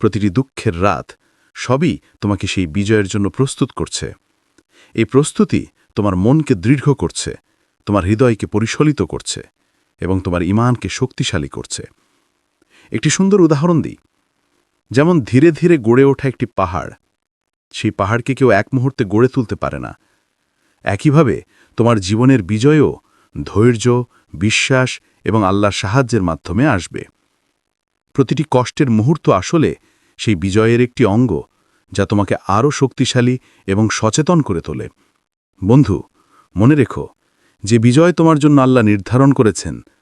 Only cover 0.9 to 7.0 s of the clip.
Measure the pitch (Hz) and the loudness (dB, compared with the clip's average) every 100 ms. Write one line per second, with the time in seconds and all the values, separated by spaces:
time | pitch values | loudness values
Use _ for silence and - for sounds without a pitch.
0.9 | 71 - - _ _ _ - - 131 165 | -2 -10 -20 _ _ _ -12 -4 -2 0
1.9 | 76 _ _ 101 98 98 98 85 92 101 | -4 _ _ -4 -4 -4 -4 -4 -4 0
2.9 | 110 95 104 98 - 135 - 139 - 80 | 0 0 -4 -4 -2 -4 -4 -6 -6 -10
3.9 | - - - _ _ _ _ _ _ _ | -8 -10 -14 _ _ _ _ _ _ _
4.9 | 113 113 131 151 - 208 95 - _ _ | -4 0 0 0 -2 0 -2 -6 _ _
5.9 | - 101 90 107 156 147 101 104 139 147 | -4 -2 0 2 2 0 0 0 0 0
6.9 | - | -2